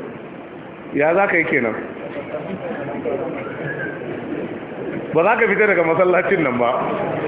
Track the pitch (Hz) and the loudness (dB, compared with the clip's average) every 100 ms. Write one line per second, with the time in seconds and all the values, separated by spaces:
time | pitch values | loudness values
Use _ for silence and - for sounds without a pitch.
0 | - - - - - - - - - 139 | -8 -10 -12 -12 -14 -14 -14 -14 -4 2
1 | 151 180 196 180 156 139 113 107 - - | 4 4 4 4 4 2 2 -2 -6 -8
2 | - - - - - - - 143 139 117 | -8 -8 -8 -8 -6 -6 -6 -6 -6 -4
3 | 120 - - - - - - - - - | -2 -2 -4 -6 -8 -6 -6 -4 -6 -6
4 | 359 - - - - - - - - - | -8 -8 -6 -6 -6 -8 -10 -8 -6 -6
5 | - 151 190 233 220 196 214 175 165 165 | 0 4 4 4 4 4 4 4 4 4
6 | 180 175 - 190 143 120 120 127 - - | 6 4 4 2 2 2 2 2 0 -2
7 | - - | -2 -2